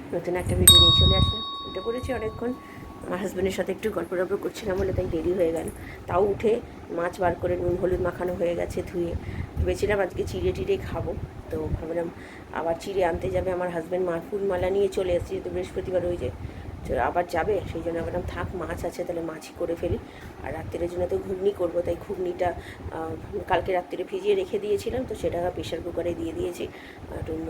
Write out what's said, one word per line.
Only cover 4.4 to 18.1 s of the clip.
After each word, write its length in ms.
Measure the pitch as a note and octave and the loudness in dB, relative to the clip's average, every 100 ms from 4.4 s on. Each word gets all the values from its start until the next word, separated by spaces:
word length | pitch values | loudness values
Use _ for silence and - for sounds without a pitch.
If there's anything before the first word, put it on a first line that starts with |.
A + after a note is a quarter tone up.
করছিলাম 320 | F3+ - G#3+ F#3 | -2 -4 -2 0
বলে 120 | F#3 F#3 | 2 0
তাই 100 | F3+ E3 | 0 0
দেরি 160 | E3 F#3+ | 2 4
হয়ে 120 | E3 E3 | 4 4
গেল। 100 | E3+ - - - - | -2 -8 -12 -12 0
তাও 160 | F3 G3+ | 4 4
উঠে 200 | G3 A3 A#3 - - - E3+ | 4 4 4 0 -14 -6 -2
মাছ 160 | E3+ F#3+ | -2 2
বার 140 | F3+ F3 | 2 2
করে 140 | F3+ F3+ | 0 2
নুন 140 | F3 F3+ | 2 2
হলুদ 200 | F#3 F3+ F3+ | 2 2 0
মাখানো 260 | F3 F3+ F3+ | 0 -2 0
হয়ে 140 | F3 F3 | 0 2
গেছে 200 | F3 F#3 F3 | -2 -2 -4
ধুয়ে। 220 | F3+ E3+ E3+ - - - - | -2 -2 -2 -4 -6 -6 0
ভেবেছিলাম 400 | F3+ F3 G3 G3+ F3+ | 2 2 2 4 2
আজকে 160 | - G3 | 0 -4
চিড়ে 220 | F#3+ F3+ F3+ | 0 0 0
টিড়ে 180 | F#3 F#3+ - | 0 0 0
খাবো, 220 | E3+ E3 - - - - | -4 -2 -4 -8 -10 -6
তো 80 | D#3+ D#3 - | -4 -2 -2
ভাবলাম 320 | D#3+ E3+ E3+ - - - - - | -2 -2 -2 -6 -14 -16 -8 -2
আবার 160 | E3 E3 | 0 -2
চিড়ে 180 | - G3 E3+ | 0 2 2
আনতে 180 | E3+ F3+ F3+ | 2 0 0
যাবে 140 | F3+ F3+ | 2 0
আমার 120 | F3+ E3+ | 0 -2
হাজব্যান্ড, 300 | D#3+ F3+ F#3 | 0 0 2
মা 60 | E3 - | 0 -2
ফুলমালা 420 | G#3 G3 F3+ F#3 G3 | -2 0 2 2 4
নিয়ে 140 | G3 G3 | 4 2
চলে 160 | F#3 F3 | 2 2
এসেছে, 180 | - F#3+ | 0 -4
তো 60 | F3+ F3 | -2 -4
বৃহস্পতিবার 480 | F#3 - F#3 F#3 F3+ | -2 -4 0 0 2
ওই 60 | F3 | 0
যে 80 | B2 - - - - - - | -4 -6 -10 -10 -10 -10 -2
তো 80 | C3 C3 | 2 2
আবার 160 | E3+ F3 E3+ | 2 2 0
যাবে, 200 | D#3+ G3 D3+ | 2 0 0
সেই 100 | E3 E3 | -4 -2
জন্য 120 | E3 | -2
ভাবলাম 200 | E3 | -2